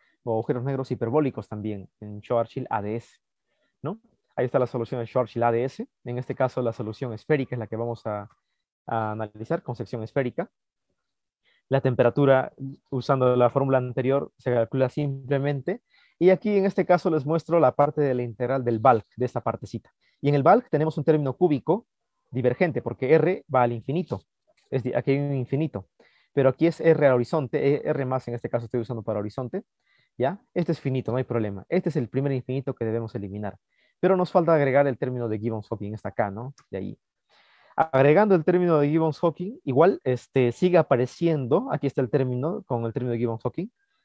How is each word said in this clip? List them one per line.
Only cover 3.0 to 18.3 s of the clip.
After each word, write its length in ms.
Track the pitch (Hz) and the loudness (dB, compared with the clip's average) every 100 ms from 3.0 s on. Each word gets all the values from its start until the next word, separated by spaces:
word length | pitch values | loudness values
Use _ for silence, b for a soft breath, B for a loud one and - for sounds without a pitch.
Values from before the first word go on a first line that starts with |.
| - _ _ _ _ _ _ _ | -10 _ _ _ _ _ _ _
¿no? 200 | 143 226 _ _ _ - | -10 -10 _ _ _ -4
Ahí 100 | 123 | -2
está 120 | 131 | 0
la 80 | 123 | -2
solución 340 | 123 113 127 | -4 -6 -6
de 60 | 117 | -4
Schwarzschild 380 | 131 117 117 | -2 -2 0
A 80 | 120 | 0
D 120 | 117 | 2
S. 220 | 135 - - _ | -2 -6 -16 _
En 140 | 120 123 | -10 -8
este 160 | 127 | -6
caso, 280 | 131 131 - | -2 -2 -2
la 100 | 120 | -4
solución 400 | 110 107 110 127 | -4 -8 -8 -10
esférica 420 | 107 - 151 131 | -8 -2 -2 -2
es 40 | 123 | -8
la 80 | 107 | -6
que 100 | 110 | -6
vamos 300 | 117 113 110 | -6 -8 -8
a, 220 | 104 101 _ _ _ _ _ - | -8 -10 _ _ _ _ _ -6
a 260 | 113 107 | -4 -4
analizar 500 | 107 107 107 113 170 | -6 -8 -8 -6 -6
con 140 | - 113 | -6 -8
sección 260 | 107 117 | -8 -8
esférica. 480 | 110 143 123 - 214 _ _ _ _ _ _ _ _ _ _ _ - | -6 -4 -4 -4 -8 _ _ _ _ _ _ _ _ _ _ _ -4
La 120 | 135 | 0
temperatura, 720 | 131 117 120 147 139 135 - - 135 143 _ | 2 2 2 4 4 4 2 -8 -14 -14 _
usando 440 | 131 - 135 127 | -4 0 2 2
la 160 | 123 123 | 4 4
fórmula 280 | 139 135 131 | 2 2 0
anterior, 520 | 123 127 127 139 - _ | 0 -2 0 0 -2 _
se 160 | 131 | -2
calcula 360 | 120 113 - 131 | 0 0 0 -2
simplemente. 920 | - 147 135 131 139 139 139 165 220 _ _ _ - | -2 -6 -6 -4 -2 -2 -4 -6 -8 _ _ _ 2
Y 120 | 180 | 4
aquí, 260 | 185 208 202 | 4 2 2
en 100 | 190 | 2
este 200 | 196 180 | 0 2
caso, 240 | 175 190 | 2 2
les 160 | 156 135 | -2 0
muestro 320 | 160 - 165 | -4 0 2
la 160 | 135 | 4
parte 260 | - 143 151 | 4 0 0
de 140 | 143 | 0
la 80 | 127 | 0
integral 420 | 120 | -4